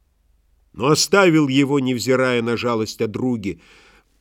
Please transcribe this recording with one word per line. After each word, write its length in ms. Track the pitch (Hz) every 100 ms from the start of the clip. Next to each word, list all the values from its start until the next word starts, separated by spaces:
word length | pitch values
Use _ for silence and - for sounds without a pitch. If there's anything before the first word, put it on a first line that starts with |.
| _ _ _ _ _ _ _
Но 140 | - 131
оставил 600 | 151 - 196 185 156 143
его, 320 | 135 135 143
невзирая 640 | 127 123 113 127 127 120
на 140 | 117 113
жалость 460 | 120 113 107 -
о 60 | 110
друге. 520 | 98 127 117 101 82 _ _ _ _ _ _